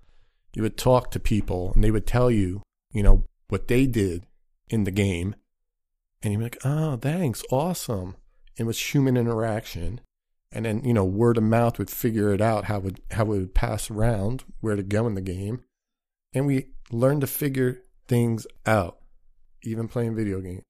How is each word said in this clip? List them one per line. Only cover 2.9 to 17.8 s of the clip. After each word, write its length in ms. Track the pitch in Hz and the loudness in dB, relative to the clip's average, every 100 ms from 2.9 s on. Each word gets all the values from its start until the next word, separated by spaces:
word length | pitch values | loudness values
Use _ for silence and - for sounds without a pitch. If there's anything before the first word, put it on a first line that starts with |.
you 100 | 107 | 4
know, 220 | 107 127 - _ - | 8 8 6 _ -6
what 180 | 98 - | -6 2
they 200 | 123 139 | 2 4
did 380 | 110 98 87 - _ _ _ - | 2 0 -2 -10 _ _ _ -4
in 160 | 113 | -2
the 80 | 98 | 0
game, 420 | 95 98 87 92 - _ _ _ _ _ _ _ _ | 0 0 0 -4 -8 _ _ _ _ _ _ _ _
and 80 | 113 | -4
you'd 60 | 104 | -4
be 60 | 117 | -4
like, 120 | - | -6
"Oh, 320 | 131 151 160 123 | -4 -2 -4 -4
thanks, 480 | 135 175 151 104 - | -4 -2 -2 -4 -4
awesome." 640 | 131 175 170 - 101 90 - _ _ - - | -2 -2 -4 -6 -8 -8 -14 _ _ -20 -6
It 80 | |
was 280 | 117 113 - | -6 -4 0
human 240 | 147 135 123 | 2 2 2
interaction. 840 | 117 113 113 107 - 85 85 117 - _ _ _ _ | 0 -2 -2 -4 -8 -8 -8 -8 -16 _ _ _ _
And 140 | 110 | -8
then, 200 | 113 107 | -4 -2
you 100 | 127 | 0
know, 100 | 113 | 2
word 320 | 95 98 120 117 | 2 2 2 4
of 60 | |
mouth 360 | 110 113 117 - | 2 2 2 -2
would 120 | 95 | -8
figure 420 | - 123 110 104 | -4 -2 0 0
it 80 | 98 | 2
out, 260 | 110 107 104 | 0 0 -2
how 100 | 101 | -4
it 80 | |
would, 160 | 95 87 - | -4 -8 -6
how 140 | 98 | -2
it 40 | 107 | 0
would 260 | 104 95 | -2 0
pass 360 | - 117 110 - | 2 2 -2 -6
around, 540 | 107 117 107 98 131 - - | 0 0 2 -2 -4 -8 -8
where 160 | 113 104 | -2 -2
to 80 | |
go 220 | 95 107 117 | -2 -2 0
in 60 | |
the 60 | 98 | -4
game. 440 | 92 90 101 127 - _ _ _ _ _ _ | -6 -6 -6 -8 -12 _ _ _ _ _ _
And 140 | 131 143 | -2 0
we 220 | 131 - - - | -2 -4 -14 -8
learned 300 | 117 131 147 | 0 2 2
to 40 | 131 | -2
figure 560 | - 147 131 127 123 | -4 -4 -2 -2 -4